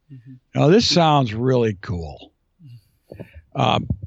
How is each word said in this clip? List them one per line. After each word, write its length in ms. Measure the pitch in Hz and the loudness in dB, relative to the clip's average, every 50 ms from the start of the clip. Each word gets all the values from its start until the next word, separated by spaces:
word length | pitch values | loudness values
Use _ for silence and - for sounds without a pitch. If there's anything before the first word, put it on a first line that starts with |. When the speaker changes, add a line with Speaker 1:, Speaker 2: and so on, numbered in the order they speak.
| _ _ 143 | _ _ -20
Speaker 1:
Mm-hmm. 220 | 127 - 135 131 - _ _ - | -20 -20 -20 -20 -20 _ _ -2
Speaker 2:
Now, 140 | 131 135 147 | 0 4 4
this 180 | 180 226 226 | 4 4 4
sounds 480 | - - 180 165 156 147 143 135 113 104 | 2 2 2 2 4 4 2 2 0 -4
really 420 | 110 120 131 131 123 117 110 101 90 | -4 -2 0 0 0 0 -2 -4 -6
cool. 520 | - - 98 85 80 76 73 - - - _ _ _ _ _ _ 175 135 120 117 _ _ _ _ _ - - 101 - - - - - _ - | -8 -10 -10 -10 -10 -12 -16 -18 -20 -20 _ _ _ _ _ _ -20 -20 -20 -20 _ _ _ _ _ -20 -20 -20 -20 -20 -20 -20 -20 _ -6
Um, 320 | - 127 120 117 - 82 - - - - | -2 -2 0 0 -2 -2 -6 -8 -8 -10